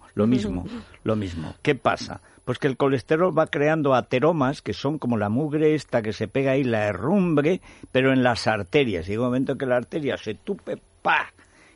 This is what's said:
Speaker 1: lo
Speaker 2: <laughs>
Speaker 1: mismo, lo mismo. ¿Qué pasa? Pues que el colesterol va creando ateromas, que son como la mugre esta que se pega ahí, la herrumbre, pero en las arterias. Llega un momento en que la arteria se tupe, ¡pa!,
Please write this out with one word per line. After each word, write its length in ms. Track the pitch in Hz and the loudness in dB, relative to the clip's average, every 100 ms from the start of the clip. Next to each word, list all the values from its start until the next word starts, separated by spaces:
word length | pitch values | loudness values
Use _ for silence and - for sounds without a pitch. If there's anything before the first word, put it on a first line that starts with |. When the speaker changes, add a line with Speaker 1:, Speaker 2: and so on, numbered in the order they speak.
| - - | -8 0
Speaker 1:
lo 120 | 107 | 2
Speaker 2:
<laughs> 60 | 127 | 2
Speaker 1:
mismo, 300 | 208 180 - 233 214 - | 0 -4 -6 -10 -14 -8
lo 120 | - 107 | -2 -2
mismo. 400 | 98 87 80 - | -2 -6 -10 -4
¿Qué 140 | - 131 | -2 0
pasa? 440 | 127 90 - - - - | 0 -2 -4 -12 -16 -14
Pues 160 | - 123 | -8 -4
que 80 | 143 | -2
el 80 | 127 | 0
colesterol 580 | 143 135 - 160 180 156 | 2 0 0 0 2 2
va 120 | 160 | -2
creando 480 | 160 147 160 143 127 | 0 0 2 2 2
ateromas, 680 | 113 127 151 170 131 147 | 2 2 2 2 0 -2
que 120 | - | -6
son 260 | 101 139 151 | -4 -4 -4
como 180 | 123 117 | -2 0
la 120 | 104 | 0
mugre 440 | 113 151 151 151 151 | 0 -2 2 2 2
esta 260 | - 123 | 0 -2
que 120 | 110 | -2
se 140 | 101 104 | -4 -4
pega 240 | 135 135 | -2 0
ahí, 120 | 135 | 0
la 220 | 131 113 104 | 0 0 0
herrumbre, 760 | 95 120 202 180 151 143 185 - - - | -2 0 2 2 2 2 0 -4 -20 -2
pero 200 | 127 135 | 2 4
en 80 | 131 | 4
las 260 | 123 117 - | 4 2 0
arterias. 600 | 107 95 151 135 92 90 | -2 0 2 2 0 -4
Llega 140 | 104 | -2
un 60 | 123 | 0
momento 240 | 127 135 | 0 -2
en 40 | 123 | -2
que 80 | 135 | 0
la 120 | 123 | 0
arteria 400 | 117 170 139 95 | -2 -4 -4 -4
se 180 | - 107 | -6 -10
tupe, 420 | - 196 - - - _ | -8 -10 -8 -10 -12 _
¡pa!, 320 | - 156 - - _ _ - | 0 0 -2 -10 _ _ -20